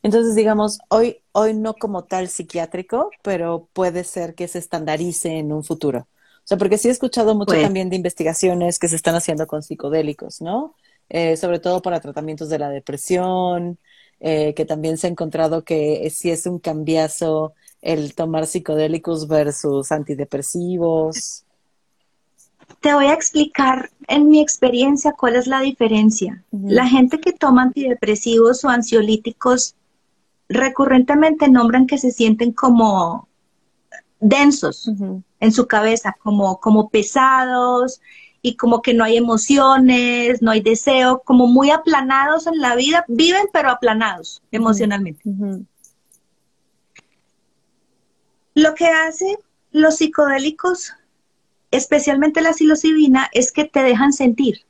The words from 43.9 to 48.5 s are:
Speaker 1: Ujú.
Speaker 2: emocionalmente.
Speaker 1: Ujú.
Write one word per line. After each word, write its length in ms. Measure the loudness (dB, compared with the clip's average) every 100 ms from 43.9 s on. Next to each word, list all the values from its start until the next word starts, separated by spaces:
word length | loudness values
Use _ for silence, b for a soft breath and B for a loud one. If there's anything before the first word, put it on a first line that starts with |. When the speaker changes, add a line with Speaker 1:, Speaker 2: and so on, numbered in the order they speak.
| 0 -2 -6 -14 -20
Speaker 1:
Ujú. 40 | _
Speaker 2:
emocionalmente. 720 | -2 0 2 0 -2 -6 -8 -10
Speaker 1:
Ujú. 400 | -6 -6 -8 -14 _ _ _ _ _ _ _ _ _ _ _ _ -20 _ _ _ _ _ _ _ _ _ _ _ _ _ _ _